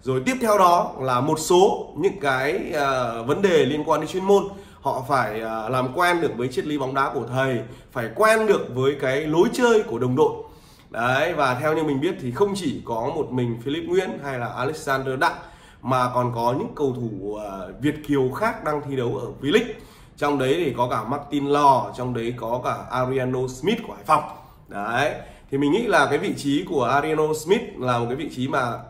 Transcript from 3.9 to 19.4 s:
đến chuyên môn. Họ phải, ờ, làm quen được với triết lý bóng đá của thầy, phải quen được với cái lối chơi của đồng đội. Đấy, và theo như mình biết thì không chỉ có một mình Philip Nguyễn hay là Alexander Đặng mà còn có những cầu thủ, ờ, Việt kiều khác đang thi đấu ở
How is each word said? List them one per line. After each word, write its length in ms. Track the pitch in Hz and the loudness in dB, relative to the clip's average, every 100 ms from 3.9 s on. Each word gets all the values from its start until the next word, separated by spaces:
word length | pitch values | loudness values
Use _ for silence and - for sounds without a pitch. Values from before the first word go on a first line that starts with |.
| - | 0
đến 80 | 156 | 0
chuyên 160 | 185 | -4
môn. 200 | 190 202 196 - - - | 4 4 4 -8 -18 -6
Họ 240 | 139 131 123 | -4 -4 0
phải, 320 | 139 113 110 | 0 2 -2
ờ, 280 | 113 113 110 | -4 -6 -2
làm 200 | 127 127 | -2 -2
quen 260 | 131 175 175 | 2 2 2
được 160 | 143 107 | 0 -2
với 120 | 127 | -4
triết 180 | - 156 | -2 -4
lý 120 | 147 | -2
bóng 160 | 131 | -2
đá 160 | 139 139 | 0 0
của 120 | 143 113 | -2 -4
thầy, 280 | 127 135 120 - - - | 0 0 0 -4 -14 -12
phải 180 | 127 117 | -8 -8
quen 320 | - 220 220 220 | 2 4 6 4
được 200 | 180 - | 2 2
với 220 | 120 135 147 | 0 0 2
cái 200 | 135 135 | -2 -2
lối 280 | 156 160 226 | 0 2 2
chơi 300 | - 240 220 | 4 4 4
của 160 | - 117 | 2 -2
đồng 180 | 127 131 | -2 2
đội. 160 | 147 - - - - - - | 2 2 -12 -18 -20 -20 -12
Đấy, 420 | 110 120 131 160 | -4 0 2 0
và 220 | 156 135 | 0 0
theo 200 | 123 151 | 0 0
như 80 | 160 | 0
mình 180 | 151 135 | 0 0
biết 140 | 160 190 | -2 -4
thì 100 | 131 | -6
không 220 | 117 202 196 | 0 0 0
chỉ 260 | 165 113 | -4 -6
có 280 | - 113 123 | -6 -4 -4
một 180 | 160 131 | -4 -4
mình 260 | 127 120 117 | -2 -2 -4
Philip 240 | 139 156 165 | -4 -6 0
Nguyễn 220 | 180 220 208 | 0 0 -6
hay 140 | 143 131 | -8 -6
là 80 | 117 | -6
Alexander 720 | 101 131 156 - 135 131 131 | -4 -6 -4 -4 -2 -2 0
Đặng 180 | 165 - - - - - | 0 0 -16 -20 -20 -14
mà 280 | 117 131 123 | -2 0 2
còn 180 | 123 120 | 0 -2
có 200 | 117 120 135 | 0 0 0
những 160 | 214 | -4
cầu 180 | - 143 123 | -2 -2 -2
thủ, 400 | 117 101 101 104 | -6 -6 -8 -8
ờ, 360 | 104 98 92 98 | -8 -10 -12 -4
Việt 140 | 139 151 147 | -2 -2 -2
kiều 220 | 139 131 | 0 2
khác 340 | 127 220 233 | 0 -2 -2
đang 180 | 147 147 135 | -4 -4 -4
thi 80 | 135 | -2
đấu 200 | 117 - | -2 -4
ở 100 | 113 - | -8 -6